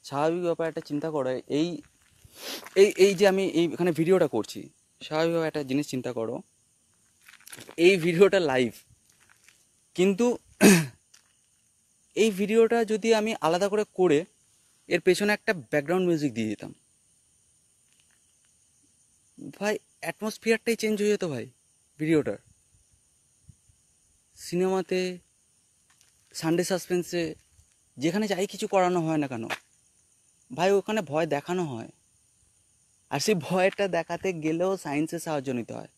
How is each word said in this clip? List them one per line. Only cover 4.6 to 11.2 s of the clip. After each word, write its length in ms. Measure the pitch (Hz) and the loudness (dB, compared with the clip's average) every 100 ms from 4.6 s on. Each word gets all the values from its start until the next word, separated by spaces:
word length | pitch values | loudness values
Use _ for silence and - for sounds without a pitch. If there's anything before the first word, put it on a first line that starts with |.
| 139 _ _ _ | -16 _ _ _
স্বাভাবিকভাবে 460 | - 156 165 170 160 | -6 -2 0 0 -2
একটা 140 | 151 | -4
জিনিস 220 | 135 135 147 | -2 -4 -2
চিন্তা 180 | 127 123 | -6 -6
করো, 220 | 117 113 139 - _ _ _ _ _ _ _ - - - - - - | -6 -6 -8 -12 _ _ _ _ _ _ _ -20 -20 -20 -20 -16 4
এই 160 | 170 196 | 4 6
ভিডিওটা 420 | 165 170 196 196 | 2 4 4 4
live, 320 | 160 131 120 - _ _ _ _ _ _ _ _ _ _ _ - | 2 0 0 -4 _ _ _ _ _ _ _ _ _ _ _ 0
কিন্তু 300 | 185 190 240 220 _ _ | 2 2 0 0 _ _
<clears throat> 1600 | 214 175 139 - _ _ | 8 8 2 -10 _ _